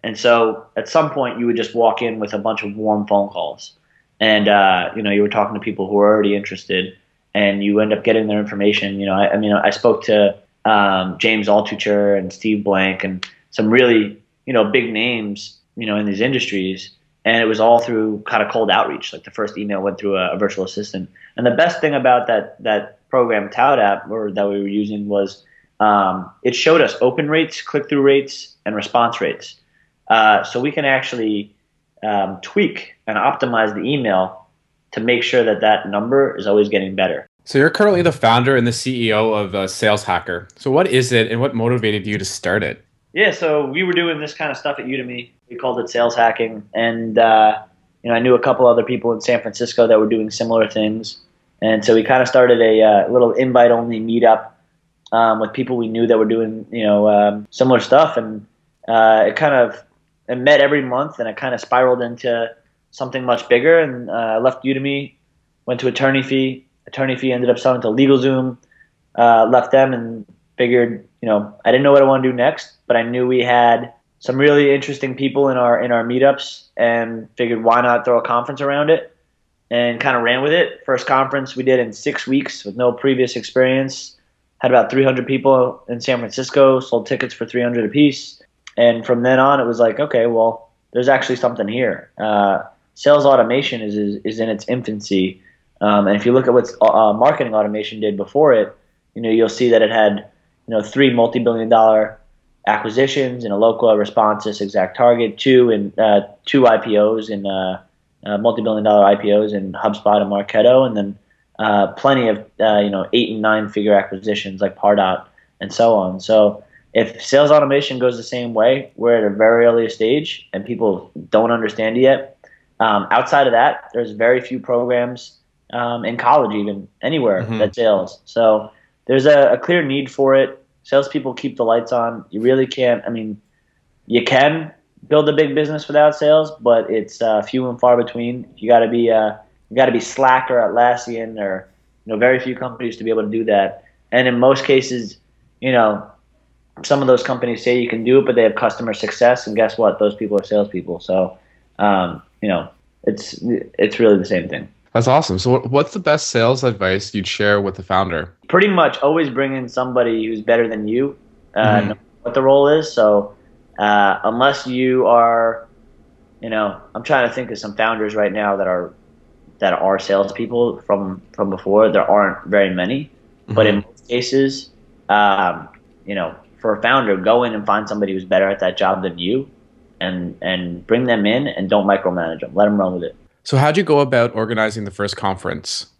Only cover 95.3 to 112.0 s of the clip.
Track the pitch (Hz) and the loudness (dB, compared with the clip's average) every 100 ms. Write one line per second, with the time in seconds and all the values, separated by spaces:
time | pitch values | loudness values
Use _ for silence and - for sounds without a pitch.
95.3 | 92 _ _ _ _ 104 104 98 104 117 | -6 _ _ _ _ 2 2 2 0 2
96.3 | 127 123 123 - - 107 - 107 107 127 | 2 4 2 0 2 2 4 2 4 2
97.3 | 151 127 107 104 107 104 110 107 101 98 | 2 -2 -2 0 -2 -4 -4 -4 -4 -4
98.3 | 139 151 117 98 - _ _ _ - 117 | 2 4 4 0 -6 _ _ _ -8 0
99.3 | 110 110 - 123 113 107 113 107 101 - | 2 2 0 2 4 4 2 2 0 -10
100.3 | _ _ _ - 113 101 135 139 117 117 | _ _ _ -6 -6 -4 2 2 4 0
101.3 | 120 117 113 113 113 110 110 107 - _ | 2 -2 -2 2 4 6 4 0 -6 _
102.3 | _ _ _ - 107 117 113 135 143 131 | _ _ _ -4 -4 -2 -2 0 0 -4
103.3 | 123 117 101 113 117 120 107 101 - 107 | -6 -6 2 2 2 2 2 0 0 0
104.3 | 104 - 101 101 101 92 - 120 120 113 | 0 -6 -8 -4 -2 -4 2 2 2 -2
105.3 | 104 135 127 123 107 101 - 110 104 98 | -2 2 4 4 2 -2 0 2 2 0
106.3 | - - 139 123 107 113 104 104 110 107 | -16 -2 4 4 4 2 2 2 0 -6
107.3 | 104 98 95 92 92 _ _ _ _ - | -8 -6 -4 -4 -6 _ _ _ _ -8
108.3 | 104 113 110 113 107 107 104 98 101 104 | -2 0 0 -4 -2 2 4 6 4 2
109.3 | 104 107 104 95 - 107 104 - 104 98 | 2 2 -4 -8 -4 -4 -2 0 0 0
110.3 | 101 101 110 117 127 131 107 98 98 _ | -4 -2 2 4 4 2 -2 -6 -8 _
111.3 | _ _ - 107 104 98 - | _ _ -6 0 0 0 0